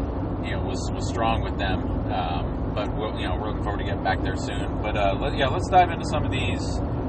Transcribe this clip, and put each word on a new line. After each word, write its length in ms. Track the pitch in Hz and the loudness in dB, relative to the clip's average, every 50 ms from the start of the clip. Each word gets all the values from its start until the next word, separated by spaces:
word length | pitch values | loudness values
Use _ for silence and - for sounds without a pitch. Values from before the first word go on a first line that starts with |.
| - - - - - - - - - | -2 -2 -2 -2 -2 -2 -2 -2 -2
you 60 | - - | -2 -2
know, 100 | - 92 | -2 -2
was, 260 | 92 - - - - - | -2 -2 -2 -2 -2 -2
was 140 | - - - | -2 -2 -2
strong 340 | - 120 113 113 113 113 - | -2 0 2 2 2 2 0
with 160 | - - - | -2 -2 0
them. 540 | 101 95 92 92 - - - - - - - | 0 0 0 0 0 -2 -2 -2 0 0 0
Um, 460 | 95 85 82 - - - - - - - - - | 0 0 0 0 -2 -2 -2 -2 -2 -2 -2 -2
but 200 | 151 147 - - | -2 -2 -2 -2
we'll, 220 | - 143 107 - - | -2 -2 -2 -2 -2
you 80 | 104 | -2
know, 100 | 98 - | -2 -2
we're 120 | - 107 110 | -2 0 -2
looking 160 | - - - | -2 -2 -2
forward 140 | 107 101 98 | -2 -2 -2
to 60 | 98 | -2
getting 200 | 104 101 87 87 | -2 -2 0 0
back 180 | 95 95 90 - | 0 0 0 0
there 140 | - - | -2 -2
soon. 440 | - - - 104 95 98 - - - 107 | -2 -2 -2 -2 -2 -2 -2 -2 -2 -2
But, 140 | 107 104 | 0 0
uh, 200 | 104 101 98 95 - | 2 2 2 2 2
let, 160 | - 139 127 | 0 0 2
yeah, 120 | - 139 127 | 2 2 2
let's 200 | - - - - | 2 0 2 6
dive 220 | 185 185 180 175 | 6 6 6 6
into 140 | 165 160 - | 4 0 -2
some 180 | - 160 147 143 | 0 0 0 0
of 60 | - | 0
these, 320 | - - - - - - - - - - - - - - - | 0 0 0 0 0 0 -2 -2 0 0 0 -2 -2 -2 -2